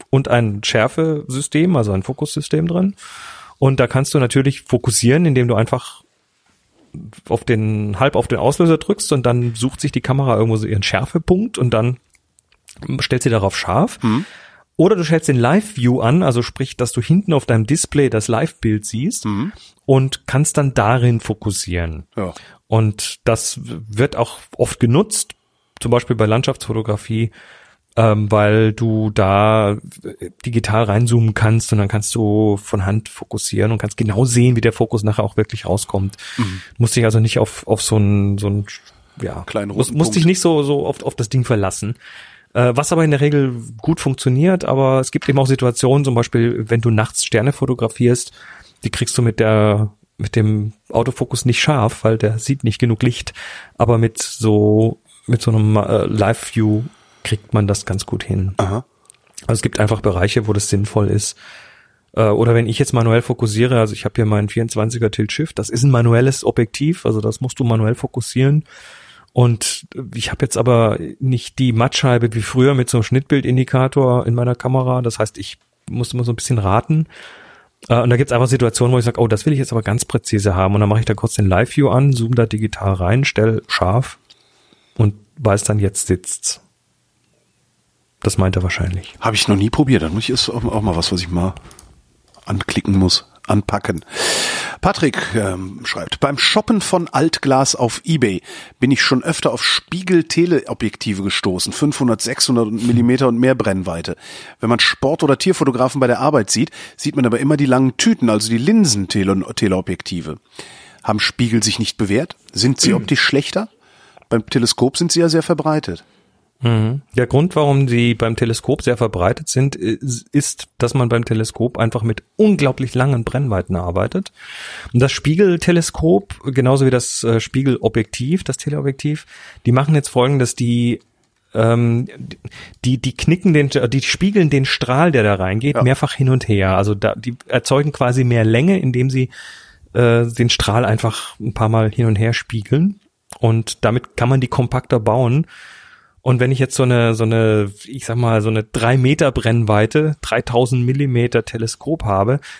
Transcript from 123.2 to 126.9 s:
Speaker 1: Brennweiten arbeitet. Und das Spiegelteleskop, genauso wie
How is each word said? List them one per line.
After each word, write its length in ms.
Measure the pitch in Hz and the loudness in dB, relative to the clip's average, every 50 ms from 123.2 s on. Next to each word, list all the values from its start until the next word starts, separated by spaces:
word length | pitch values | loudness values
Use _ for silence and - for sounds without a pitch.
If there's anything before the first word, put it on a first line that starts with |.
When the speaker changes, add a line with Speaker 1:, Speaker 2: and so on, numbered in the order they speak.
| 113 | -2
Speaker 1:
Brennweiten 520 | - - 127 143 127 107 92 87 - 92 | -2 -4 -2 -2 0 -2 -2 -2 -2 -4
arbeitet. 540 | 87 87 87 85 95 98 - - 185 196 - _ _ - - - - - - - - - - - | -4 -4 -4 -2 -2 -4 -2 -4 -6 -8 -8 _ _ -20 -20 -18 -18 -16 -16 -16 -16 -18 -2 0
Und 80 | 117 | 2
das 100 | 127 135 | 2 2
Spiegelteleskop, 1300 | - - - 143 156 170 208 190 175 170 - - 175 170 160 - - - - 160 180 202 196 _ - - - 139 135 | 0 -2 -2 0 2 4 4 4 4 2 2 2 2 2 0 -2 -4 -2 2 2 2 2 0 _ -16 -10 -8 -4 0
genauso 300 | 131 127 127 135 139 135 | 2 2 4 4 4 4
wie 60 | 131 | 2